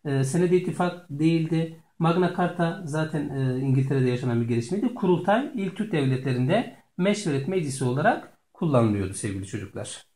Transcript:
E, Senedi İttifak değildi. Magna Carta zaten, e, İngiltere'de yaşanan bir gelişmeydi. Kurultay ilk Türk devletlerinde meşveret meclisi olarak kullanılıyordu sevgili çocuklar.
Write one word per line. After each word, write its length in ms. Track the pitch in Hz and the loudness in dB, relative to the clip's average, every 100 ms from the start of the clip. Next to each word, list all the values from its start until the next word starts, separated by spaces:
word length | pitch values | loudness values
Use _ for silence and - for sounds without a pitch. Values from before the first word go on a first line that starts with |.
E, 200 | 151 139 | 0 0
Senedi 320 | 135 170 180 180 | 2 2 4 4
İttifak 500 | 180 135 180 175 - | 2 -2 -2 -2 -10
değildi. 640 | 143 160 165 160 165 165 - _ _ | 0 2 4 2 0 -2 -8 _ _
Magna 360 | 165 170 175 180 | 2 4 2 2
Carta 460 | 175 175 170 - | -2 0 -2 -2
zaten, 440 | 160 156 156 160 147 | -6 -4 -2 -2 -4
e, 300 | 139 131 127 | -2 -2 0
İngiltere'de 500 | 135 131 135 135 127 | 2 2 2 2 2
yaşanan 300 | 123 127 117 | 0 0 0
bir 80 | 117 | 2
gelişmeydi. 460 | 117 117 196 247 | 0 0 -2 -2
Kurultay 560 | - 185 175 - 220 294 | 0 2 2 4 2 0
ilk 220 | 233 190 - | -4 -6 -4
Türk 160 | 208 | -2
devletlerinde 840 | 160 135 127 139 123 127 208 254 - _ - | 0 0 0 -2 0 2 2 0 -12 _ -2
meşveret 520 | 190 208 170 139 139 | 0 0 -2 -2 -2
meclisi 360 | 190 147 135 | -2 -2 -2
olarak 540 | 127 131 190 320 - _ _ | -2 2 0 0 -6 _ _
kullanılıyordu 600 | - 170 131 113 101 92 | -4 2 4 4 2 -2
sevgili 320 | - 107 98 95 | -4 -6 -6 -8
çocuklar. 600 | 107 92 - 101 - _ | -10 -10 -12 -12 -14 _